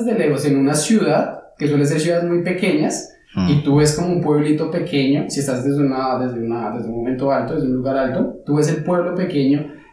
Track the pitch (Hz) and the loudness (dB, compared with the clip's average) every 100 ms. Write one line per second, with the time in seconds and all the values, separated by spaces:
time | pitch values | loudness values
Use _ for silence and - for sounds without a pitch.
0 | 226 208 151 135 147 135 139 156 - 220 | 0 0 0 0 2 2 2 0 2 2
1 | 160 139 - - - - 143 143 143 160 | 4 2 0 -6 -16 -4 0 2 2 2
2 | 165 170 175 175 - - 208 151 - - | 0 0 0 0 0 -2 0 0 0 -4
3 | - - _ - 92 147 147 143 151 151 | -10 -18 _ -2 2 2 4 4 4 2
4 | 175 165 151 147 151 151 160 170 160 143 | 0 0 2 2 2 0 0 -4 -2 0
5 | 135 143 151 - 139 123 135 143 139 131 | 2 2 0 -4 -4 -2 0 2 0 0
6 | 131 127 127 117 113 117 113 120 113 117 | -2 -2 -2 -4 -4 -4 -4 -6 -6 -6
7 | 120 131 139 131 123 156 131 127 131 135 | -4 -2 0 0 -2 -2 -2 -2 -2 -2
8 | 127 - - - - 147 147 - - 180 | 0 0 -2 -4 -2 0 2 0 0 0
9 | 170 - - 143 135 147 - - - | 0 -2 -2 0 2 2 -2 -12 -20